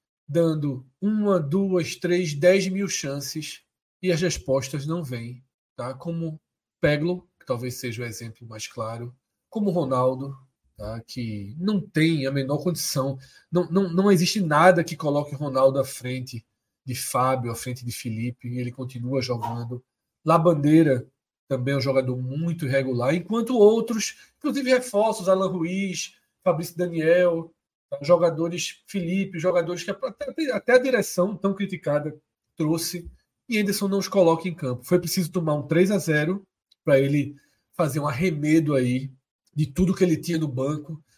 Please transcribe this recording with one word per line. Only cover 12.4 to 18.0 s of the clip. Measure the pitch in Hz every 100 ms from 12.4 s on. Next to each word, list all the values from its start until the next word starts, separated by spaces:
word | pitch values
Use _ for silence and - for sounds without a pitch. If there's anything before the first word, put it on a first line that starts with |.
| 135 147
condição, | 180 160 - - 135 135 - _ _
não, | 170 170
não, | 180 190
não | 170 202
existe | 185 180 220
nada | 165 151 180 170
que | 165 156
coloque | 156 143 147
o | 139
Ronaldo | 147 131 135 135
à |
frente | 127 - 127 131 127 117 - _ _ _ 131
de |
Fábio, | 120 - 127 127 131 120
à |
frente | 117 127 123
de | 120
Felipe, | -